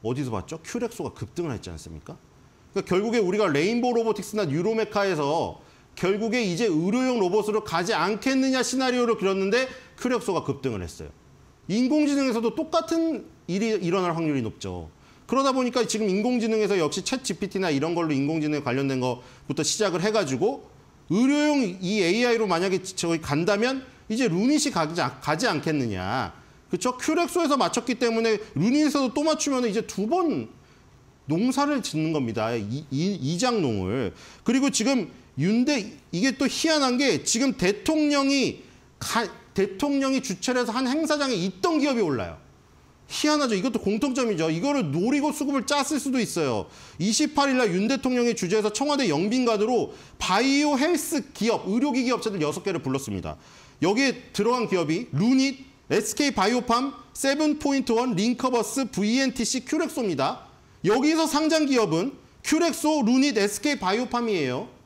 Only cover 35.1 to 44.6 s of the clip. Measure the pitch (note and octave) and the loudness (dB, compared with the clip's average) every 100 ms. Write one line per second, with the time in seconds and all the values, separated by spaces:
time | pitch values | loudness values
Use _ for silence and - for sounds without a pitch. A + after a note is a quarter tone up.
35.1 | - - - D#3+ A3+ B3 C#4+ G3 - - | -10 -16 -2 2 2 2 0 -2 -12 -8
36.1 | E3+ C4 C4 C4+ - E4 D#4 C4+ B3 C#4 | -2 0 0 -2 0 0 2 2 2 2
37.1 | D#3 - - C4+ - F3+ G#3 - D#4+ D4 | 0 0 0 0 2 0 0 0 2 2
38.1 | C#4+ C#4 C#4 G3+ - - - - - - | 2 2 2 0 -4 -16 -20 -20 -12 -4
39.1 | A3+ G3+ - - - G3 G3 D4 C#4 C4+ | -2 -2 -8 -8 -2 -2 0 -2 0 0
40.1 | C4+ C4 F#3 - B3 A#3+ A#3 C4 C#4+ D4+ | 0 -2 -6 -2 0 0 -2 0 0 0
41.1 | D4+ C#4 A3 F#3 - F4+ D#4 C#4 A#3+ F3+ | 0 0 0 -2 0 0 2 2 2 0
42.1 | B2+ F2 D#2 - - - - - _ - | -2 -4 -10 -20 -20 -20 -20 -20 _ -12
43.1 | - D4+ D4+ C4+ G3+ A#3 A3+ G3 G#3+ C#4+ | -2 0 2 2 0 0 -2 -2 0 0
44.1 | B3+ A#3+ F#3 D#3+ E3 | 0 0 0 0 0